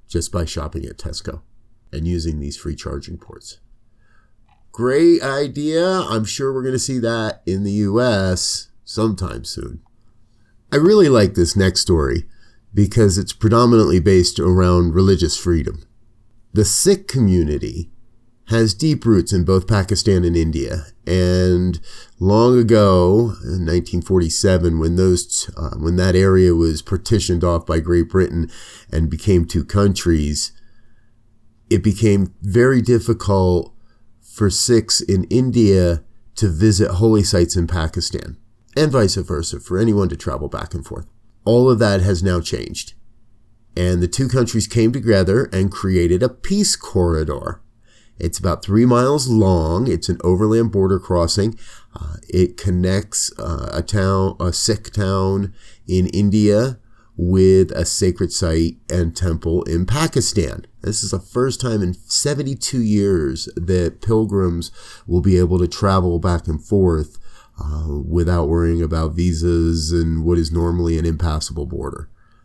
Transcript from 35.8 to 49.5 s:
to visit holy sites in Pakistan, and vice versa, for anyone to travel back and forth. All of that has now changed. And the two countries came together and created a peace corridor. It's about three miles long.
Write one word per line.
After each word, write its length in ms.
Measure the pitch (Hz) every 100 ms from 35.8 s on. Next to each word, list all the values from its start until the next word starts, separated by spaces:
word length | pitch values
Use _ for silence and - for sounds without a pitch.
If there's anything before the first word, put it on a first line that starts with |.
| 90 82 - - - -
to 120 | 107
visit 440 | 80 107 95 104
holy 320 | 90 113 107
sites 340 | 101 92 85 92
in 100 | 85
Pakistan, 680 | 90 80 - - - - - - _ _ 135
and 140 | 151
vice 240 | 131 98 101
versa, 440 | 87 78 82 -
for 180 | - 92
anyone 300 | 113 101 92
to 80 | 78
travel 320 | - 65 71
back 260 | - -
and 120 | - 67
forth. 240 | - - _ - _
All 260 | - 120 131
of 100 | 117
that 220 | 110 98
has 220 | 95 90
now 160 | 92 87
changed. 540 | 82 - - - - - - - _ _ _ _ _ -
And 260 | 90 87
the 60 | 90
two 220 | - 131
countries 380 | 131 120 113 107
came 260 | 120 113
together 560 | 127 110 98 92 110 -
and 180 | 95 95
created 540 | - 95 92 85 90
a 60 | 127
peace 480 | - - 196 196 -
corridor. 840 | - 101 87 80 76 69 69 - - _ _ _ _ -
It's 200 | 80 -
about 260 | 92 82 -
three 200 | 104 123
miles 440 | 120 127 147 127
long. 580 | 113 95